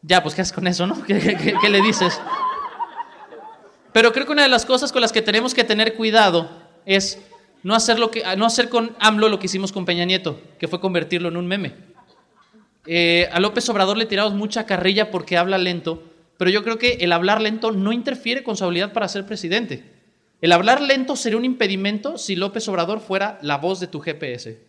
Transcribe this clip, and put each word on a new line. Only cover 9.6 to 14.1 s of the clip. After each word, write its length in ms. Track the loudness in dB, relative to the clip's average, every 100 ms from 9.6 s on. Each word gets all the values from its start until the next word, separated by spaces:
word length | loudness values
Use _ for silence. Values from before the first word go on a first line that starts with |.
| -4
con 140 | -4 -2
Peña 180 | 0
Nieto, 380 | 0 0 -2 -8 -14 -10
que 80 | -6
fue 140 | -4
convertirlo 480 | -2 -2 -2 -4 -2
en 80 | -4
un 100 | -4
meme. 280 | -4 -6 -10 -20 -20 _ _ _ _ _ _ _ _ -4
Eh, 420 | 0 4 4 2
a 80 | 2
López 280 | 0 0 0
Obrador 260 | 2 2 2
le 100 |
tiramos 280 | 0